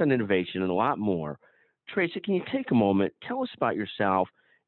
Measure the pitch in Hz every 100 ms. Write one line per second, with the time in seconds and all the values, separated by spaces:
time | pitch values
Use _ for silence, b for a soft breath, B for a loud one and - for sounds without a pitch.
0 | 156 127 104 95 90 92 92 90 123 127
1 | 104 87 76 71 b b b b - 202
2 | 170 185 208 185 - 269 262 123 101 98
3 | 98 - - 247 254 - 120 92 107 -
4 | 101 95 92 b b b